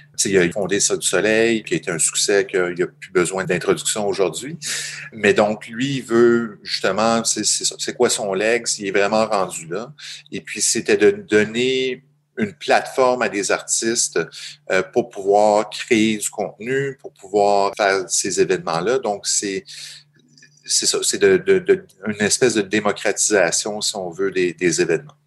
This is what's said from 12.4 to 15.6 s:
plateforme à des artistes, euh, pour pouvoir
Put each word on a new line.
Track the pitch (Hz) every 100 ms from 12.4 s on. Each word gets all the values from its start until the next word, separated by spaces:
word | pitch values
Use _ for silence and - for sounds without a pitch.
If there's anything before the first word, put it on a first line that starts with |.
| 107
plateforme | - - 113 - - 127 123
à | 110
des | 101 92
artistes, | 90 - - 113 120 - 87 82 - - - -
euh, | 95
pour | 92 123 -
pouvoir | 104 98 101 107 104